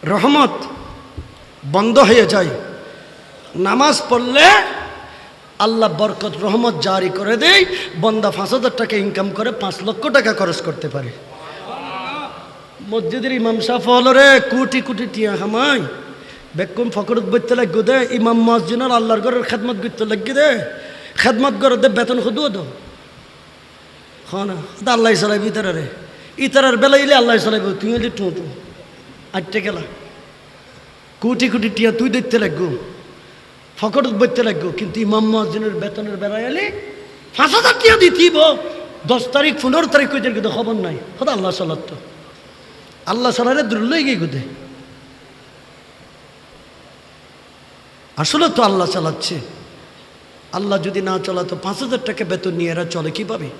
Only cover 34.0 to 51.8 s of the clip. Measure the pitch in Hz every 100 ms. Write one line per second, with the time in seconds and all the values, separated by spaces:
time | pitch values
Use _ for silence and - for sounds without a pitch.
34 | 240 202 240 - 233 165 175 180 202 185
35 | 208 214 220 220 202 214 220 180 202 208
36 | 208 202 202 214 240 311 403 403 - -
37 | - - - - 285 440 494 494 453 440
38 | 359 - 349 339 311 294 - - - -
39 | - 247 247 277 302 - 254 294 330 -
40 | 262 269 254 214 214 - 226 220 180 139
41 | - - 233 208 190 175 170 156 - 143
42 | - - - - - - - - - -
43 | - 220 247 247 240 269 233 214 226 330
44 | 269 220 165 135 123 - - - - -
45 | - - - - - - - - - -
46 | - - - - - - - - - -
47 | - - - - - - - - - -
48 | - - 156 302 330 240 220 190 175 185
49 | 160 156 - 165 - - - - - -
50 | - - - - - 175 202 190 170 196
51 | 190 185 190 180 175 175 190 202